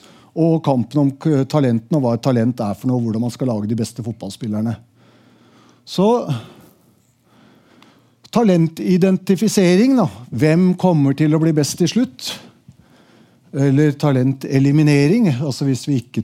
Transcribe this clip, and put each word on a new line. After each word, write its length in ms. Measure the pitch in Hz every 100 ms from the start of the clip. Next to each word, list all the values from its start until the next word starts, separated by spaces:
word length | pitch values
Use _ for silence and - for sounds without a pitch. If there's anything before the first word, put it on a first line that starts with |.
| - - _ -
og 220 | 165 160 147
kampen 360 | 127 110 143
om 120 | 139 135
k-, 280 | 160 143 131
talenten 480 | 151 131 113 110 156
og 60 |
hva 140 | 123 117
et 80 | 139
talent 340 | 120 113 123
er 140 | 104 98
for 120 | 131
noe, 100 | 127
og 80 | 117
hvordan 180 | 110 120
man 80 |
skal 160 | - 127
lage 200 | 107 104
de 80 | 113
beste 260 | 110 - 117
fotballspillerne. 720 | - 95 - 113 104 113 110 _ _ _ _ _ _ _ _ _ _ -
Så 200 | - 202 240 - 120 - - - _ _ _ _ _ _ _ _ _ _ _ _ _ _ _ - 220
talentidentifisering 1600 | 226 180 165 165 170 180 190 185 - 185 214 - 180 180 254 262
da, 80 | 160 - 123
hvem 440 | 107 151 165 185 180
kommer 400 | 185 160 139 143
til 160 | 156
å 80 | 156
bli 140 | 160 151
best 220 | 143 -
til 80 | 175
slutt? 460 | 220 262 - - - - _ - _ _ _ _ _ _ _ _ 135
Eller 380 | 139 135 151 139
talenteliminering, 1300 | 151 131 131 135 - 135 139 151 147 143 147 226 202 120
altså 260 | 151 - 139
hvis 220 | 131 -
vi 140 | 135
ikke 180 | - -